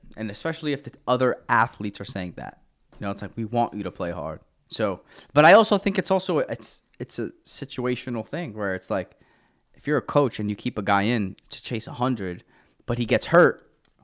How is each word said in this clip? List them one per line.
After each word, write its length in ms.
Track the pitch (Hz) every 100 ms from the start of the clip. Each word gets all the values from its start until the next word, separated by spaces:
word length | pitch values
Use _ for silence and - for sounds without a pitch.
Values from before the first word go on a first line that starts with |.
| - -
And 160 | 110
especially 400 | 101 160 160 151
if 100 | 143 -
the 80 | - -
other 280 | 123 127 - -
athletes 500 | 120 117 - 104 -
are 60 | 101
saying 280 | 98 90 -
that. 220 | - - _ _ _ -
You 60 | 101
know, 40 |
it's 100 | 98
like, 100 | 101 -
"We 100 | 107
want 280 | 120 117
you 100 | 104
to 80 | 92
play 200 | - 87
hard." 280 | 85 76 78 _ _ _
So, 320 | - 107 90 _ - -
but 100 | 143 156
I 80 |
also 240 | 202 214 196
think 220 | 202 190
it's 120 | -
also, 280 | 190 - 160
it's, 420 | 117 113 - - _ _
it's 200 | 120 -
a 120 | 110 - -
situational 800 | - 131 - 123 123 - 120 107
thing 280 | 160 156
where 200 | 107 101
it's 160 | 92 -
like, 260 | 101 90 _ _ _ _ _ _ -
if 120 | -
you're 100 | 147
a 40 |
coach 380 | - 143 135 -
and 100 | 104
you 60 | 101
keep 220 | 123 120
a 40 |
guy 200 | 101 101
in 320 | 104 120 95 92 _
to 120 | -
chase 260 | - 113 -
a 60 |
hundred, 500 | - 127 117 92 90 - _ _ _ -
but 120 | 120
he 80 | 117
gets 220 | 117 -
hurt, 420 | 170 151 - _ _ _ _